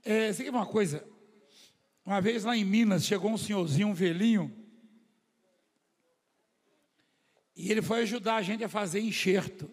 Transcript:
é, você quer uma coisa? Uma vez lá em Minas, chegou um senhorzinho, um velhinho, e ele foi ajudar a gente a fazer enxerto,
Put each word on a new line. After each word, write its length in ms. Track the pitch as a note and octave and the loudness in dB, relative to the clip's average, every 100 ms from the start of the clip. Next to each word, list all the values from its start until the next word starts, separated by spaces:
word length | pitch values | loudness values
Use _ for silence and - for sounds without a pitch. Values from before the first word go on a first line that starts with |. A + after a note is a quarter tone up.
é, 280 | - A3 A3 | -2 0 0
você 140 | F#3 C4 | -4 -4
quer 40 | |
uma 160 | B3 F#3 | -4 -2
coisa? 400 | G#3+ F#3 D3 - - _ _ _ - - _ _ _ - | 0 0 -2 -10 -20 _ _ _ -20 -20 _ _ _ -4
Uma 160 | G3 | 0
vez 240 | F#3+ A#3 G#3 | 0 0 0
lá 100 | A#3 | 0
em 100 | G3 | 2
Minas, 400 | G#3+ A3+ F3+ - | 4 4 4 2
chegou 240 | G3+ G3+ | 0 0
um 80 | A3 | -2
senhorzinho, 520 | - G#3 E3 C#3 G#3 | -2 -2 2 2 2
um 40 | |
velhinho, 680 | F3 F3+ E3+ A3+ G#3+ D3 - - _ - _ _ _ _ _ _ _ _ _ _ _ _ _ _ _ _ _ _ _ _ _ _ _ _ _ _ - | 2 0 2 4 4 0 -8 -20 _ -20 _ _ _ _ _ _ _ _ _ _ _ _ _ _ _ _ _ _ _ _ _ _ _ _ _ _ -10
e 100 | F#3 | -2
ele 120 | A3 | 0
foi 220 | D3 A#3 | 0 0
ajudar 340 | A3+ A#3+ G3 A3+ | 0 -2 0 0
a 40 | |
gente 220 | F3+ G#3+ | 0 -4
a 60 | G#3+ | -4
fazer 320 | G#3 G3 F#3+ | -4 -2 -2
enxerto, 680 | A3 - F#3+ F#3+ - - - | -2 -2 2 2 0 -10 -16